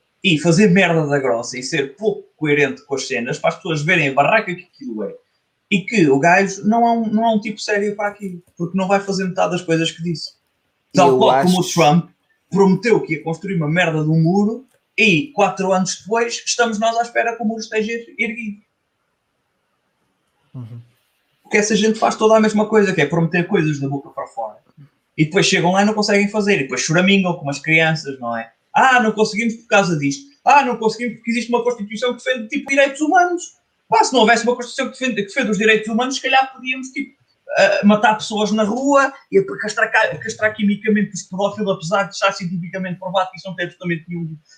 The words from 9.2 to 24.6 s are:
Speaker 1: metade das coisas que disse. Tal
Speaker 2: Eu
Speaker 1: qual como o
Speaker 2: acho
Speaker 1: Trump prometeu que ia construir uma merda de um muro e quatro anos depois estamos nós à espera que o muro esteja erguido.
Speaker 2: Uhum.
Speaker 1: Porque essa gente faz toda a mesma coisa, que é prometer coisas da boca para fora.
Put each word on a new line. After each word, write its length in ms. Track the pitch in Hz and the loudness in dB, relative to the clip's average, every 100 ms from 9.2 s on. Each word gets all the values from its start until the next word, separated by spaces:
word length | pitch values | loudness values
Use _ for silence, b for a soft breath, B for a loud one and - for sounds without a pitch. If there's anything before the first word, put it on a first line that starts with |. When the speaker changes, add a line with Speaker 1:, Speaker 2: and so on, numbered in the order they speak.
| 190 | -4
Speaker 1:
metade 260 | 180 175 | -2 -2
das 100 | 175 | -2
coisas 300 | 170 165 160 | 0 0 0
que 100 | - | -4
disse. 320 | 170 160 - _ _ _ _ _ _ | -6 -6 -8 _ _ _ _ _ _
Tal 160 | - 139 | 4 4
Speaker 2:
Eu 80 | 131 | 6
Speaker 1:
qual 240 | 127 131 | 4 4
como 140 | 156 180 | 4 2
o 20 | |
Speaker 2:
acho 140 | 175 | 0
Speaker 1:
Trump 360 | 170 151 165 - _ _ _ _ | 2 4 4 0 _ _ _ _
prometeu 500 | 180 196 190 240 202 | 2 4 4 2 2
que 120 | - | 0
ia 100 | 156 | -8
construir 320 | 160 160 196 180 | -6 -8 -6 -4
uma 140 | 147 | -2
merda 340 | 165 170 156 | 0 0 0
de 60 | 151 | 0
um 100 | 160 | 2
muro 460 | 160 196 208 247 - _ _ - | 4 4 2 -2 -12 _ _ 0
e 340 | 220 160 139 - | 2 2 0 0
quatro 360 | 196 185 190 | -2 0 0
anos 300 | 185 180 - | 0 0 -6
depois 400 | 175 226 233 - | -4 -2 -2 -6
estamos 360 | - - 233 208 | -6 0 0 0
nós 180 | 226 233 | -2 -2
à 60 | |
espera 320 | 233 233 226 226 | -2 -2 -4 -2
que 80 | |
o 20 | 220 | -6
muro 140 | 220 | -6
esteja 320 | - 220 214 233 - - | -6 -4 -4 -6 -10 -8
erguido. 440 | 226 233 220 202 _ _ _ _ _ _ _ _ _ _ _ _ _ _ _ _ _ _ _ | -6 -6 -10 -12 _ _ _ _ _ _ _ _ _ _ _ _ _ _ _ _ _ _ _
Speaker 2:
Uhum. 280 | 131 117 120 - _ _ _ _ _ | -18 -16 -18 -20 _ _ _ _ _
Speaker 1:
Porque 140 | - 214 | -2 0
essa 180 | 208 208 | 2 2
gente 240 | 220 214 | 2 2
faz 160 | - - | 0 2
toda 200 | 220 220 | 4 4
a 40 | |
mesma 280 | 220 208 214 | 4 2 2
coisa, 260 | 220 196 | 2 2
que 80 | 165 | 2
é 40 | 147 | 0
prometer 420 | 170 165 175 175 | 0 0 0 0
coisas 320 | 196 156 139 | 0 0 -2
da 80 | 139 | -4
boca 220 | 143 - | -6 -8
para 180 | - 131 | -12 -12
fora. 300 | - 110 - | -10 -10 -12